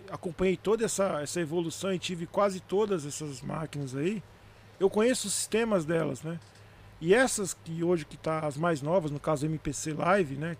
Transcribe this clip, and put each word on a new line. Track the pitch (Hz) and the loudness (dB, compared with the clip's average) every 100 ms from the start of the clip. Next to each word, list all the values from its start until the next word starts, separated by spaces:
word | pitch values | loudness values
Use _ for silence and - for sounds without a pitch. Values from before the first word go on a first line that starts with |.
| - | -14
acompanhei | 147 185 151 190 175 | -10 -8 0 0 2
toda | 190 226 | 0 0
essa, | 214 - 190 156 | 0 0 0 -2
essa | 143 175 | -4 -4
evolução | 151 175 165 - 202 | -2 -2 -2 -4 -2
e | 180 | -2
tive | - 170 170 | -4 -6 -4
quase | - 208 185 | 2 2 0
todas | - 190 214 180 143 | -2 0 2 0 -4
essas | - 151 127 | -8 -10 -10
máquinas | 143 151 160 143 135 135 | -8 -6 -6 -6 -6 -2
aí, | 170 214 - - - - - - | -2 -4 -8 -18 -20 -20 -16 0
eu | 190 | 2
conheço | 202 233 247 196 | 4 4 2 0
os | |
sistemas | - - - 233 196 151 | -4 0 0 2 2 2
delas, | 165 147 131 | 0 0 -4
né? | 160 170 - - - - - - | -6 -8 -12 -20 -20 -20 -20 0
E | 160 | 6
essas | 226 262 - 185 | 6 6 2 -4
que | - - 165 | -6 -8 -2
hoje | 170 175 147 | 2 0 -2
que | 143 | -6
tá | 160 160 | -2 -2
as | 151 143 | -2 0
mais | 175 151 | 0 0
novas, | 147 185 151 | 2 2 2
no | 147 | -2
caso | 156 147 156 | 0 0 0
M | 156 | -2
P | 151 | -4
C | - 160 | -4 -4
Live, | 147 165 202 147 135 | -2 2 2 2 -4
né? | 165 | -6